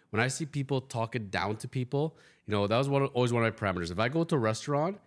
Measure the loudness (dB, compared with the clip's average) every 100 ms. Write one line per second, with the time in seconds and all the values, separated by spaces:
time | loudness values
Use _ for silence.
0 | _ 0 0 0 -6 -4 -2 -2 -2 -4
1 | -2 -4 -4 -4 -2 -4 -6 -6 -2 -2
2 | -2 -4 -20 _ -2 0 4 2 2 2
3 | 2 2 2 4 2 2 -2 0 -2 0
4 | 0 0 2 2 2 0 -2 0 0 -4